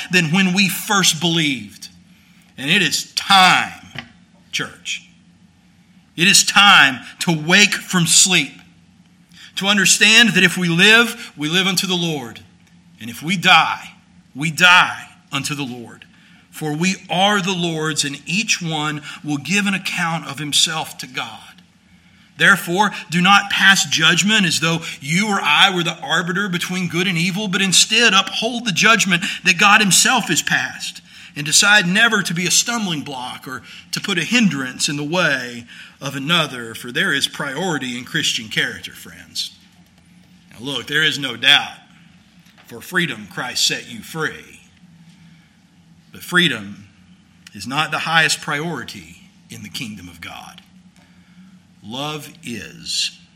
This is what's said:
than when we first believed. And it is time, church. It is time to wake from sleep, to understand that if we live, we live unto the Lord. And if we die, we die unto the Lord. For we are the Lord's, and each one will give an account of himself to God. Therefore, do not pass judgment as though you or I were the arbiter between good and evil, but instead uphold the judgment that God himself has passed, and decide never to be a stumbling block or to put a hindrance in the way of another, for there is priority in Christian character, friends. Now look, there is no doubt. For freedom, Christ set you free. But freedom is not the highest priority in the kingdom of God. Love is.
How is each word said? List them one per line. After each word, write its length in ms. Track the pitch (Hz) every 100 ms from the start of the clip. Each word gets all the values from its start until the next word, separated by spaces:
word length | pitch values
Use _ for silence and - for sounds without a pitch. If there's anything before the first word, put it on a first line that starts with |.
| -
than 140 | 180 160
when 280 | 175 190
we 160 | 180 196
first 500 | - - 202 175 156
believed. 720 | 170 165 151 127 104 - - - _ _ _ _ _ -
And 140 | 139
it 100 | 196
is 320 | 156 - - -
time, 920 | - 196 180 135 107 - - - - _ _ _ _
church. 580 | - - - - - - _ _ _ _ _ _ _ _ _ _ -
It 120 | -
is 180 | 202 -
time 560 | 202 202 175 139 123 - -
to 260 | - 160 151
wake 280 | 190 202
from 320 | - - 185 165
sleep, 480 | - 196 175 135 - - _ _ _ _ _ _ - - -
to 120 | 196
understand 600 | 202 180 - 208 220 233
that 140 | 175
if 140 | 180 185
we 120 | 175
live, 640 | 165 202 226 233 220 - -
we 140 | 151
live 180 | 180 190
unto 200 | 185 160
the 80 | 180
Lord. 460 | 170 147 117 101 - _ _ _ _ -
And 80 | -
if 120 | -
we 140 | 147 190
die, 540 | 180 165 131 104 - - _ _ _
we 180 | 127 160
die 580 | 143 180 180 139 104 - - _
unto 240 | 139 131 143
the 100 | 135
Lord. 400 | 123 113 - - _ _ - _
For 240 | - 156
we 220 | 147 185 190 -
are 320 | 170 196 202
the 120 | 185
Lord's, 520 | 180 170 160 156 147 143
and 160 | 139 -
each 360 | 185 226 -
one 400 | 165 156 151 147 143 - 147
will 100 | 147
give 320 | 123 202 202
an 60 |
account 520 | 196 - - 170 165 147
of 140 | 143
himself 580 | 151 139 170 160 139 -
to 80 | 175
God. 540 | 143 120 104 - - _ _ _ _ _ _ _ -
Therefore, 540 | 170 190 - 180 202 - -
do 120 | 165
not 300 | 180 202 196
pass 340 | - 196 190 151
judgment 600 | 147 160 170 196 220 180
as 160 | 120
though 180 | 165 165 - -
you 260 | 139 170 214
or 120 | 196
I 320 | 143 151 190 180
were 80 |
the 160 | 165 -
arbiter 460 | 139 165 175 185 202
between 400 | 175 - 185 180
good 200 | 160 190
and 100 | 170
evil, 320 | 180 180 214
but 120 | 196
instead 520 | 196 170 - 220 233
uphold 520 | 196 190 - 226 240 240
the 60 |
judgment 520 | 160 214 226 190 175 202 -
that 160 | 190 170
God 220 | 208 208
himself 480 | 208 - 220 254 -
has 120 | 147
passed, 600 | - 143 127 - - - - - - -
and 80 | 151
decide 400 | 147 202 208 175
never 360 | 196 233 214
to 100 | 175
be 140 | 170 170
a 40 |
stumbling 500 | - - 233 196 156
block 440 | 123 131 123 117 -
or 160 | 131 - - -
to 80 | -
put 180 | - 170
a 60 |
hindrance 640 | 156 240 208 143 131 139 -
in 80 | 143
the 80 |
way 600 | 147 175 165 135 123 120 117 - - -
of 160 | 135 135
another, 580 | 139 175 151 123 117
for 200 | 110 123
there 200 | 135 190
is 140 | 143 -
priority 720 | - 147 135 190 139 123 120
in 80 | 123
Christian 420 | 160 135 - 110
character, 460 | 160 135 95 -
friends. 640 | - - 85 80 - - - _ _ _ _ _ - _ _ _
Now 80 | -
look, 260 | 127 131 113
there 160 | 147
is 160 | 156 131
no 160 | 135 117
doubt. 420 | 131 143 113 - - _ _ _ _ _ _ _ -
For 120 | 113
freedom, 480 | - 180 170 113 101
Christ 400 | - 156 - -
set 220 | 131 -
you 80 | 113
free. 640 | - 160 147 80 - - _ _ - - - - - - _ _ _ _ _ _ _
But 120 | 98
freedom 640 | - 175 170 117 101 98 - _ _ - _ _ -
is 140 | 104 101
not 240 | 143 156
the 80 | 151
highest 400 | 160 165 156 -
priority 880 | - 147 170 143 113 104 82 87 - _ _
in 140 | 113
the 60 | 104
kingdom 380 | - 117 107 90
of 140 | 82
God. 400 | - - - - - _ _ _ _ _ _ - - - _ _
Love 500 | 101 123 147 151 139 -
is. 800 | - 110 69 - - - - - -